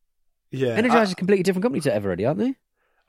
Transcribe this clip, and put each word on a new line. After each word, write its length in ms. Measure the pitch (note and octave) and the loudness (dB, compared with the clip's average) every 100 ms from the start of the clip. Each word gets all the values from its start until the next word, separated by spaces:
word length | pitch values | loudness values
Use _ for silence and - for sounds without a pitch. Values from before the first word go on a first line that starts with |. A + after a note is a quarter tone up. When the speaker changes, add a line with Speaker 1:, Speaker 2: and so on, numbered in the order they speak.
| _ _ _ _ _ | _ _ _ _ _
Speaker 1:
Yeah, 280 | C3 B2+ D3 | -4 -2 2
Speaker 2:
Energizer's 300 | A#3+ A#3 G#3 | 2 4 2
Speaker 1:
I 20 | |
Speaker 2:
a 40 | F3+ | -2
completely 280 | F3+ G#3 | 0 0
different 200 | F#3 F#3 | 2 0
company 180 | A#3+ B3+ | -2 -2
to 100 | D3 | -2
Everready, 340 | G#2 G2+ F2 A2+ | -2 -2 -2 -2
aren't 120 | F3 | -2
they? 160 | A#3+ C4+ _ _ _ _ | -4 -6 _ _ _ _